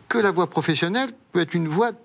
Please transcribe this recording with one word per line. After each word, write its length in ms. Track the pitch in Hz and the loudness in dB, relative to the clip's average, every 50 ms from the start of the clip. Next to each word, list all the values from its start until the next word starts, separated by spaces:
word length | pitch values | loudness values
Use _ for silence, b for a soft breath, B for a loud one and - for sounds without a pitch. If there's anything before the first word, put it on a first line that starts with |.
| - - | -10 -4
que 80 | - | 0
la 140 | 233 214 196 | 0 2 2
voie 180 | 170 170 175 165 | 2 2 0 0
professionnelle 600 | - 165 147 - 156 139 170 170 202 247 269 254 - - _ _ | 0 0 0 2 2 0 0 0 0 -2 -2 -4 -6 -14 _ _
peut 80 | - 180 | -2 -2
être 120 | 165 - - | 0 0 -2
une 140 | 170 165 | -2 -2
voie 240 | 156 151 185 233 233 202 - | 0 0 0 0 0 -2 -6